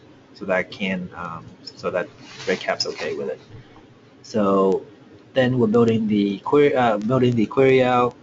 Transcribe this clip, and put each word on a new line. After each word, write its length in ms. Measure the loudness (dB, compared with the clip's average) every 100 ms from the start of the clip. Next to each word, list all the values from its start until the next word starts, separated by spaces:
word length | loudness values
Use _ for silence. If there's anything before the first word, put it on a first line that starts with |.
| -16 -20 -20
so 120 | -14 -4
that 100 | -2
I 80 |
can, 460 | -4 -6 -6 -6 -8 -12
um, 300 | -12 -12 -16 -20
so 300 | -20 -12 -6
that 180 | -6 -6 -12 -20 -10 -6
Red 120 | -4
Cap's 280 | -4 -6 -6
okay 280 | -8 -8 -6
with 140 | -8
it. 100 | -10 -14 -20 -20 -20 -20 -20 -20 -20
So 600 | -8 -2 2 2 2 0 -4 -18 -20 -20 -4
then 260 | 0 2 2
we're 80 | 2
building 400 | 4 4 2 0
the 320 | 0 0 -2
query, 360 | 0 4 4 4
uh, 220 | 0 0
building 380 | 0 2 2 2
the 100 | 0
query 380 | 2 4 4
out, 320 | 4 2 0 -4